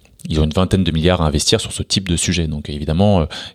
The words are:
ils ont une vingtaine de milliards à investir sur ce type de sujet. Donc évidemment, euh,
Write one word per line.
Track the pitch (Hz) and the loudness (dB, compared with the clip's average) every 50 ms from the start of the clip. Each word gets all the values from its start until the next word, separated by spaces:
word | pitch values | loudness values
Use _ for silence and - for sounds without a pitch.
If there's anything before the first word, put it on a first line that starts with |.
| - _ _ _ - - | -6 _ _ _ -8 -4
ils | - 78 | 0 0
ont | 78 | 0
une | 78 | 2
vingtaine | 76 95 92 90 - 98 92 | 2 0 0 2 2 2 2
de | 82 | 2
milliards | 80 80 78 87 90 82 80 | 0 2 2 2 2 4 2
à | |
investir | 78 71 76 - - - 107 | 0 0 0 0 2 0 0
sur | - - | 0 -4
ce | - - | -8 -8
type | - - - 110 95 92 | -4 -2 -2 -2 0 0
de | 87 | -2
sujet. | 78 - - 87 87 82 | -2 0 0 0 0 -2
Donc | 78 78 76 76 - | -2 -4 -6 -8 -8
évidemment, | 73 73 76 80 78 85 98 107 101 90 | -10 -6 -4 -2 0 2 4 4 4 4
euh, | 76 - - - - - - | 2 0 -4 -10 -16 -16 -16